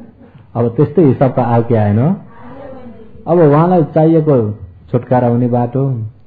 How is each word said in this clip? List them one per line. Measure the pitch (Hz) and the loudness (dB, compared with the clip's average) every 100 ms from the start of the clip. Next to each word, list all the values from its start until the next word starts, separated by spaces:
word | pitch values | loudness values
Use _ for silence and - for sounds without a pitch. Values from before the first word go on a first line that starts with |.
| - - - - - 120 | -20 -20 -20 -20 -10 -4
अब | 120 | -2
त्यस्तै | 110 147 190 | 0 0 2
हिसाब | 151 110 131 - | 2 2 0 0
त | |
आयो | 120 117 | 0 0
कि | 110 | 0
आएन? | 117 104 104 143 196 - - - - - - - - - - - | 0 0 0 0 -2 -8 -20 -20 -20 -18 -18 -20 -20 -20 -12 -2
अब | 175 | 2
उहाँलाई | 151 147 170 185 | 4 4 4 2
चाहिएको | 147 160 160 165 151 131 107 104 - - - | 0 2 2 2 2 2 0 -6 -14 -20 -6
छुटकारा | 120 - 123 123 | -6 -2 0 2
हुने | 120 123 | 0 0
बाटो | 120 120 131 139 120 110 - | -2 -2 -2 -4 -4 -10 -14